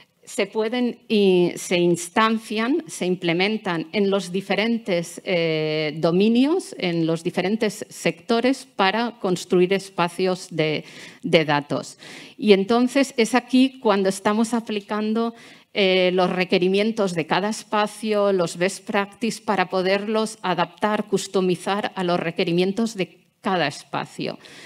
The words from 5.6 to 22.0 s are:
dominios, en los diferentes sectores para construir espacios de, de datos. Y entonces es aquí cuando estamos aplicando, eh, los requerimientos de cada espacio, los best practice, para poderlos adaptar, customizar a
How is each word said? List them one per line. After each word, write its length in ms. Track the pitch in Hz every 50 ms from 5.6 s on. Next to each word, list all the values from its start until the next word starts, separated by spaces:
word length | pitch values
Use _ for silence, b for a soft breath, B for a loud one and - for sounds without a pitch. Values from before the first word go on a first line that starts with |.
| 156 156 156 156 156 151 156
dominios, 800 | 165 170 170 175 185 208 226 233 247 269 302 349 381 - - - -
en 260 | - 175 170 170 160
los 180 | 160 165 165 170
diferentes 600 | 175 - 190 180 190 220 220 226 202 202 - - -
sectores 760 | - - - 240 - - - - 233 233 240 254 262 - -
para 540 | _ _ - 196 190 202 226 240 220 - -
construir 520 | - 185 180 - - - 190 180 180 180
espacios 760 | 196 185 190 - - - 175 175 - - 185 185 185 180 - -
de, 340 | 175 160 156 156 151 - B B B B B B B B
de 240 | B 170 160 160 151
datos. 540 | 151 147 143 139 - 135 - - - - B B B B B B B B -
Y 140 | - 214 196
entonces 600 | 190 196 208 233 240 254 247 - 277 262 - -
es 180 | 240 220 220 254
aquí 440 | 240 240 - 254 254 262 262 - -
cuando 300 | - 214 196 202 190 190
estamos 460 | 190 - - 214 208 220 233 226 240
aplicando, 800 | 226 226 - 214 202 202 - 214 208 214 214 220 226 233 233 233 B B B B B B B -
eh, 340 | 214 196 185 185 185 180 180
los 200 | 185 185 180 180
requerimientos 840 | 180 185 180 - 208 175 180 185 190 202 214 226 220 226 196 185 175
de 140 | 165 147
cada 220 | - 170 180 196 214
espacio, 840 | 220 - - - 220 208 214 208 - - 226 214 208 202 202 202 196
los 240 | 180 170 165 -
best 260 | 170 180 196 - - -
practice, 600 | - 220 202 196 - - - 233 220 220 - -
para 260 | 220 196 185 180 175
poderlos 680 | 190 185 180 190 196 202 208 214 214 220 220 214 - -
adaptar, 640 | - 185 170 170 170 165 - - 214 208 214 208 208
customizar 840 | - 196 185 - - - 190 185 180 175 - - 196 196 208 214 - -
a 100 | 190